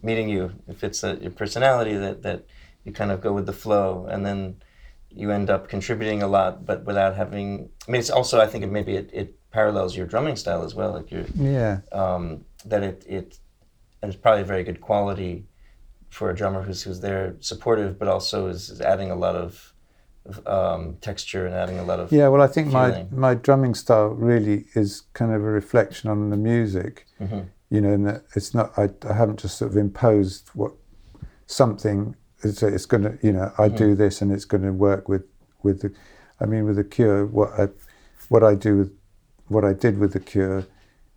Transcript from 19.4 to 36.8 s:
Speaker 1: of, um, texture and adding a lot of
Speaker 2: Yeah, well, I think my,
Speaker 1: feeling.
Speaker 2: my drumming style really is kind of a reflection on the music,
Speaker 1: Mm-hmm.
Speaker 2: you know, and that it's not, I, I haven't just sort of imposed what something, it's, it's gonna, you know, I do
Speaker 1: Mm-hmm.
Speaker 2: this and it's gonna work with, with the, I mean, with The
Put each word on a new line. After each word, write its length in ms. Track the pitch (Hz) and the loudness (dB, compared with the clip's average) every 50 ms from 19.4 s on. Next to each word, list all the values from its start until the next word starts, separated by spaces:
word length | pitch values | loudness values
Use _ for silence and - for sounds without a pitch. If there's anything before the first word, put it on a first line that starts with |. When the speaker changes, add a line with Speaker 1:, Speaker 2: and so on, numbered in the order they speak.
| 87 90 - - - _ _ _ _ _ _ _ _ _ _ _ - | -6 -8 -12 -16 -20 _ _ _ _ _ _ _ _ _ _ _ -20
Speaker 1:
of, 200 | - 101 104 - | -18 -18 -10 -6
um, 500 | - 98 95 92 90 82 82 85 80 80 - | -2 0 0 0 0 -2 -4 -6 -10 -12 -10
texture 460 | - 107 101 - - - - 95 92 | -10 -10 -10 -10 -10 -8 -6 -6 -6
and 80 | 90 90 | -4 -4
adding 240 | 90 90 92 92 90 | -4 -4 -4 -4 -6
a 60 | 90 | -4
lot 140 | 87 90 87 | -4 -4 -4
of 140 | 90 - | 0 2
Speaker 2:
Yeah, 160 | 156 147 143 135 | 4 6 6 8
well, 140 | 135 143 | 8 8
I 40 | 139 135 | 6 6
think 220 | - 160 156 143 | 4 0 0 2
my, 200 | 135 127 127 127 | 2 4 4 4
Speaker 1:
feeling. 180 | 120 90 90 95 | 2 -2 -6 -6
Speaker 2:
my 220 | 131 131 131 127 127 | -2 0 2 2 2
drumming 400 | 120 - - 139 135 135 123 113 | 2 4 4 4 4 4 2 0
style 340 | - - - 117 107 107 107 | 0 2 4 4 6 4 2
really 580 | 113 113 117 120 120 113 104 104 104 101 - - - | 0 0 2 4 4 4 4 2 0 0 -2 -2 0
is 280 | 117 104 98 - - - _ - | 0 0 0 -2 -8 -16 _ -6
kind 180 | - 120 113 | -4 -2 0
of 80 | 110 107 | 0 0
a 100 | 104 107 | 0 0
reflection 600 | 107 104 101 - - 120 101 - - - - 113 | -2 -2 -2 2 2 2 2 2 -2 -6 -4 -2
on 180 | 104 104 104 104 | -2 -2 0 0
the 80 | 104 | 0
music, 720 | 101 107 113 117 117 113 104 95 90 - - - - - _ _ - | 0 2 2 2 2 2 0 -2 -4 -4 -6 -10 -14 -20 _ _ -10
Speaker 1:
Mm-hmm. 200 | 104 98 104 98 92 92 - _ _ _ | -8 -6 -6 -8 -8 -12 -16 _ _ _
Speaker 2:
you 100 | 104 107 | 0 2
know, 120 | 104 101 | 4 4
and 140 | 104 101 101 | 2 2 2
that 180 | 101 107 - - _ - | 0 -2 -4 -10 _ -6
it's 180 | 104 98 - | -4 -4 0
not, 260 | - 117 107 - - - | 0 0 -2 0 0 0
I, 120 | 104 98 - - - 104 | 0 0 -2 -6 -6 -2
I 60 | 98 | 2
haven't 240 | 107 117 104 107 - | 2 2 2 2 -2
just 160 | - 98 - | -8 -8 -6
sort 140 | - - - | -6 -4 0
of 80 | 95 104 | 2 2
imposed 720 | 104 101 98 - 127 117 107 104 95 95 - - - - | 2 0 0 2 4 4 6 4 4 2 -2 -8 -14 -12
what 220 | - 101 110 - - - _ _ - - - - - - - - - _ _ | -8 -6 -6 -6 -8 -12 _ _ -20 -20 -20 -20 -20 -20 -20 -20 -20 _ _
something, 720 | - - - 131 117 101 - - 107 101 101 104 113 - - _ _ _ _ | -4 2 4 4 4 2 0 -2 -2 0 0 -2 -4 -8 -12 _ _ _ _
it's, 200 | - 104 101 - | -4 -4 -2 0
it's 240 | 110 104 98 92 - | 0 0 0 -2 -4
gonna, 300 | - 120 110 98 104 - - | -4 -2 -2 -2 -2 -2 0
you 100 | - 107 | 0 2
know, 200 | 98 92 95 95 - - | 2 2 -2 -2 0 2
I 100 | 107 107 | 2 4
do 160 | 107 107 110 104 | 4 4 4 4
Speaker 1:
Mm-hmm. 20 | 104 95 | 4 4
Speaker 2:
this 180 | 104 98 - - | 4 2 2 0
and 100 | 101 98 | -2 -2
it's 120 | 95 - - | -2 -2 -2
gonna 280 | - - 101 95 98 | -2 -2 0 0 -2
work 360 | 95 92 101 101 98 95 - - | 0 2 2 2 2 0 0 -2
with, 160 | 98 95 95 - _ _ _ _ _ _ | -2 -2 -4 -6 _ _ _ _ _ _
with 180 | - 101 95 95 | 0 0 0 0
the, 100 | - 101 - - - - - - - _ _ - | -4 -8 -10 -12 -18 -20 -20 -20 -20 _ _ -6
I 60 | - | -4
mean, 180 | 104 110 110 107 | -2 0 0 0
with 100 | 107 101 | 0 0
The 80 | 104 | 0